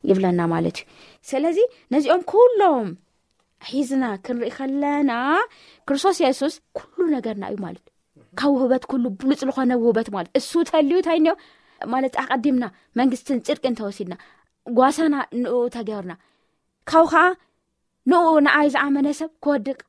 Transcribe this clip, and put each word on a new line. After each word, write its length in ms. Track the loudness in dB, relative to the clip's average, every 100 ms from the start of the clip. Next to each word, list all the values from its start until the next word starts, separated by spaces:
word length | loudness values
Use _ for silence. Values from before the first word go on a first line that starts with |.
ይብለና 380 | 0 0 2 0 0
ማለት 320 | -2 -4 -6
እዩ። 80 | -18 -20 -20 _ -8
ስለዚ 320 | -2 -2 0 -2 _ _
ነዚኦም 300 | -2 2 0
ኩሎም 640 | 2 4 6 6 2 2 -2 -10 _ _ _ _ _ _
ሒዝና 420 | -8 -6 -2 -2 -2 -6
ክንርኢ 320 | -8 -6 -6
ከለና 600 | -6 -6 -2 -2 0 0 -2 0 0 -2 _ -20 _ -6
ክርስቶስ 300 | 0 0 2
ኢየሱስ 360 | 0 0 -4 -6 _
ኩሉ 260 | -16 -14 -4 -2
ነገርና 340 | -2 -4 -8 -10
እዩ 120 | -10
ማለት 240 | -10 -14
እዩ። 100 | _ _ _ _ _ -2
ካብ 140 | 0
ውህበት 320 | 2 2 0 -2
ኩሉ 180 | -4 -4
ብሉፅ 260 | -4 -2 -2
ዝኾነ 320 | -2 -2 0 2
ውህበት 340 | 2 0 -2
ማለት 220 | -8 -2 -4
እሱ 160 | -2 -2
ተልዩ 320 | 0 2 2 2
እንታይ 220 | 2 2
እንዮ 160 | 2 0 -8 _ _ _
ማለት 320 | -6 -2 -2 -4
ኣቐዲምና 480 | -2 -2 0 0 -4 _ _ -2
መንግስትን 440 | 0 -2 -4 -4
ጽድቅን 340 | -2 -2 -2 -4
ተወሲድና 400 | -6 -8 -12 -12 -20 _ _ _ -2
ጓሳና 480 | 4 4 4 0 -2 -4
ንኡ 220 | -6 -2 -2 -2
ተገርና 440 | -4 -8 -8 -10 -14 _ _ _ _ _ _ 0
ካብ 180 | 2 4
ኸዓ 180 | 4 2 0 _ _ _ _ _ _ 2
ንኡ 160 | 4 6 4
ንኣይ 260 | 4 4 2
ዝኣመነ 380 | 0 0 0 0
ሰብ 180 | -4 -8 _
ክወድቅ 420 | -2 -2 -4 -10